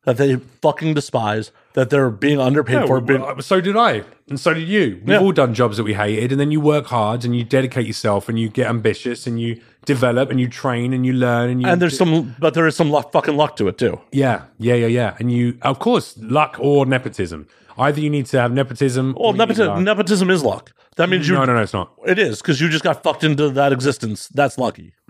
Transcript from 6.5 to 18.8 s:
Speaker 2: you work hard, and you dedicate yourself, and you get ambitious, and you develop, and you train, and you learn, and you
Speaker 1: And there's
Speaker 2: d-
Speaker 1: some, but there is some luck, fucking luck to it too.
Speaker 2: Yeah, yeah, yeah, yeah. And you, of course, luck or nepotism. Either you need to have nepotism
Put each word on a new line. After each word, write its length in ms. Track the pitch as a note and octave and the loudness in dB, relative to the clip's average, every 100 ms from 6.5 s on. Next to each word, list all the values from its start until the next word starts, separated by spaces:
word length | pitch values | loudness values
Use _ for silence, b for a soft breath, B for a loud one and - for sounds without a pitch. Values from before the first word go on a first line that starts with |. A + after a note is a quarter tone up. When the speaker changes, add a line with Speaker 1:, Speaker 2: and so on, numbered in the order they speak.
Speaker 2:
you 80 | D3+ | 2
work 280 | D3 D3+ B2 | 2 2 0
hard, 360 | A#2+ G#2+ A#2+ A#2+ | -2 -2 -2 -2
and 100 | A#2+ | -4
you 80 | |
dedicate 420 | A2+ C3+ C3 B2+ A2 | 0 0 0 -4 -6
yourself, 400 | - A2+ G2+ - | -4 -2 -2 -2
and 120 | A2+ | -4
you 80 | A2+ | -4
get 180 | B2+ A#2 | -2 -2
ambitious, 580 | A#2 A2 G2 B2 A#2+ B2 | 0 -2 -2 -6 -6 -6
and 120 | A#2 | -6
you 220 | A#2 A2+ b b | -6 -8 b b
develop, 460 | - B2+ B2 A#2+ C#3 | -2 0 2 2 0
and 100 | C3 | -2
you 80 | B2 | -2
train, 460 | - C3+ A#2+ B2 | -4 -4 -2 -2
and 100 | C3 | -2
you 80 | B2+ | 0
learn, 380 | B2+ B2 A#2+ B2 | 0 0 0 0
and 100 | B2+ | -2
you 80 | D3+ | 0
Speaker 1:
And 140 | F3 | 0
there's 100 | F3 | 0
Speaker 2:
d- 60 | C3+ | 0
Speaker 1:
some, 360 | E3+ D#3+ C3+ A#2+ | 2 2 -2 -2
but 160 | D#3+ | 0
there 120 | D#3+ D#3+ | 2 0
is 80 | D3 | 2
some 140 | D#3 | 2
luck, 220 | D3 - | 0 0
fucking 240 | D#3+ - C#3+ | -2 0 0
luck 200 | D3 - | 0 0
to 120 | G2 | -2
it 80 | - | 0
too. 240 | A#2 - - | -2 -2 -4
Speaker 2:
Yeah, 340 | C3+ C3 G#2+ - - | 0 0 0 -6 -4
yeah, 160 | A2+ | 0
yeah, 120 | A#2+ A#2 | 2 2
yeah. 300 | A#2+ G#2+ - | 0 -2 -2
And 120 | A#2+ | -2
you, 280 | A#2+ A#2+ A#2+ | 0 0 -2
of 200 | C3+ C3+ | -4 -2
course, 360 | A#3 A3 - - | 0 0 -2 -12
luck 380 | A2 D3 D3+ - | -2 0 0 0
or 280 | C#3 C#3+ C3 | 2 4 4
nepotism. 600 | B2+ A#2+ - F2+ D#2 D2+ b b b | 0 -2 -6 -6 -8 -14 b b b
Either 240 | C#3 C#3+ | 0 0
you 100 | D3+ | -2
need 160 | D3 A#2+ | -2 0
to 140 | C3 | 0
have 120 | A#2+ | 2
nepotism 600 | C3 B2+ A#2 | 0 -2 -2